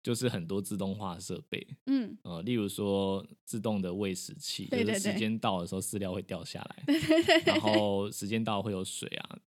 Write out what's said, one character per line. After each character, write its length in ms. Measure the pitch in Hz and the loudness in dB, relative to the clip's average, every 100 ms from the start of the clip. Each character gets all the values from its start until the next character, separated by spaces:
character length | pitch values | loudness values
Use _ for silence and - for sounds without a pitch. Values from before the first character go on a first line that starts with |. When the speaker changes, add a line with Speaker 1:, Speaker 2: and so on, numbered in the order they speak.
Speaker 1:
就 140 | - | 0
是 120 | 120 127 | 2 2
很 200 | 107 82 | 0 -2
多 160 | 98 | -4
自 120 | 98 | -2
动 200 | 104 98 | -2 -2
化 240 | 98 98 85 | -2 -6 -6
设 240 | - 87 - | -8 -8 -6
备。 160 | - - 135 | -10 -8 -12
Speaker 2:
嗯。 320 | - 269 214 208 | 0 0 0 -8
Speaker 1:
呃， 180 | - 87 | -10 -6
例 120 | - | -2
如 120 | 120 101 | 0 0
说 600 | - 104 98 98 95 - - | 0 2 4 2 0 -4 -18
自 160 | - 117 | -8 -4
动 220 | 110 104 | 0 0
的 100 | 92 | 0
喂 220 | 92 101 | 0 -2
食 180 | 90 - - | -2 -6 -10
器， 280 | - - 101 | -8 -6 -2
Speaker 2:
对， 160 | 247 | 0
对， 40 | 208 | 2
对。 80 | |
Speaker 1:
就 60 | 208 | 2
是 120 | 190 | 0
时 60 | 95 | 0
间 200 | 110 110 | 0 2
到 220 | 120 95 | 2 0
的 60 | 85 | 0
时 80 | |
候 60 | 95 | -4
饲 180 | 92 104 | -2 -2
料 160 | 95 | -2
会 80 | 92 | -4
掉 200 | - 92 | -4 -8
下 180 | 82 - | -8 -10
来。 220 | - - - | -10 -8 0
Speaker 2:
对， 120 | 302 | 2
对， 220 | 302 320 | 6 4
对， 160 | 330 330 | 8 6
对。 100 | 339 | 6
Speaker 1:
然 80 | - | 4
后 500 | 107 107 - - 104 | 6 4 6 2 0
时 160 | - 101 | -4 -2
间 160 | 113 | 0
到 200 | 110 104 | 2 0
会 100 | 104 | 0
有 100 | 95 | -2
水 240 | 95 - - | -2 -6 -8
啊 280 | - - - _ | -8 -10 -14 _